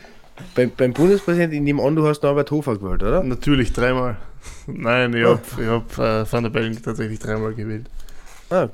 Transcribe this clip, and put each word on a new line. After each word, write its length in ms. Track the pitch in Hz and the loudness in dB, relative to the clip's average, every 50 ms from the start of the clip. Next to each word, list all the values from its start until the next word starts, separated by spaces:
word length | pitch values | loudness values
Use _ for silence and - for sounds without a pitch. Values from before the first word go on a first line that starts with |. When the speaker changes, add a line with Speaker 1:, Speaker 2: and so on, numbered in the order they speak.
| - - - - - - - - - - - | -20 -20 -20 -20 -20 -20 -20 -20 -14 -4 0
Speaker 1:
Beim, 160 | - 127 113 - | 0 0 0 2
beim 200 | - 131 127 117 | 0 0 0 2
Bundespräsidenten, 600 | 139 165 185 202 196 - 175 170 175 175 165 151 147 | 4 4 6 4 4 2 2 2 2 2 0 0 0
in 80 | 143 | 0
dem 120 | 143 143 135 | 2 2 2
an, 140 | 131 139 156 | 2 2 2
du 100 | 160 151 | 4 2
hast 160 | 151 151 - | 2 2 2
Norbert 280 | - 143 143 147 143 - | 2 2 2 2 0 0
Hofer 280 | 147 151 143 135 110 98 | 0 -2 0 0 -2 -2
gewählt, 240 | 98 92 90 87 | -2 0 2 2
oder? 200 | 98 107 143 175 | 4 4 4 2
Speaker 2:
Natürlich 520 | 135 127 123 - - 143 143 131 113 - - | 2 0 -2 0 2 2 4 4 2 0 0
dreimal. 420 | 120 120 123 127 127 127 123 104 - - - - - - - - - - | 0 2 2 2 0 0 -2 -4 -6 -8 -12 -14 -14 -14 -16 -16 -14 -12
Nein, 460 | 143 - - - 117 123 127 123 120 | -12 -8 -4 0 2 2 2 2 2
ich 100 | 117 117 117 | 2 4 4
Speaker 1:
Ah. 60 | 120 | 4
Speaker 2:
hab, 260 | 120 113 - - 120 120 | 4 2 0 -8 -6 -4
ich 60 | 117 113 | -2 0
hab, 300 | 117 117 113 - - 131 | 0 0 -2 -4 -4 -2
äh, 340 | 123 113 110 110 110 - | 0 0 0 0 -2 0
Van 100 | - 120 117 | -2 -2 -2
der 40 | 110 | 0
Bellen 300 | 127 131 113 113 110 113 | -2 -2 -2 -2 -4 -6
tatsächlich 360 | - 117 110 - 113 107 110 107 | -6 -6 -6 -4 -4 -6 -6 -8
dreimal 340 | - 110 107 110 110 110 | -6 -4 -4 -4 -4 -4
gewählt. 380 | 110 113 107 110 107 110 120 - - - - - - - - - - - - - | -6 -6 -8 -8 -8 -8 -10 -10 -10 -10 -10 -10 -12 -14 -14 -16 -18 -14 -6 -2
Speaker 1:
Ah, 180 | 175 185 143 110 | 0 0 0 0